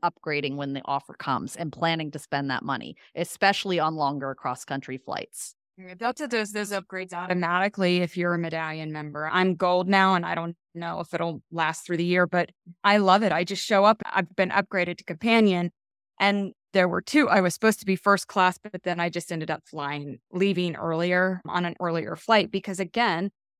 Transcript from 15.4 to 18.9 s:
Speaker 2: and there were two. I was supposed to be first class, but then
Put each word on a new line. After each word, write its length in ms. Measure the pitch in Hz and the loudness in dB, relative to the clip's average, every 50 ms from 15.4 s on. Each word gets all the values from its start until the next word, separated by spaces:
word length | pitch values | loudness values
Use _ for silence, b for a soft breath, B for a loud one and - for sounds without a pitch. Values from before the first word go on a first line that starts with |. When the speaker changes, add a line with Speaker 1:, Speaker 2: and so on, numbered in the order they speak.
| 220 202 185 175 175 175 - _ _ _ _ _ _ _ _ - | 6 6 4 2 0 -2 -4 _ _ _ _ _ _ _ _ 0
Speaker 2:
and 320 | 196 202 202 202 196 180 - _ _ _ - | 2 2 2 0 -2 -6 -8 _ _ _ 2
there 140 | 196 180 180 | 2 2 2
were 140 | - 180 | 2 -2
two. 260 | - - - 302 285 - | -2 2 4 4 4 6
I 140 | 233 202 | 6 4
was 120 | 185 175 - | 4 2 0
supposed 260 | - 220 220 214 - | 2 2 2 2 2
to 60 | - | 0
be 100 | 196 190 | -2 -2
first 320 | - - 202 202 185 - - | 2 4 4 4 2 2 -2
class, 300 | - 196 185 185 185 - | 0 2 2 2 2 -2
but 260 | - 214 - 175 - | -8 -14 -12 -8 -4
then 160 | 185 | -4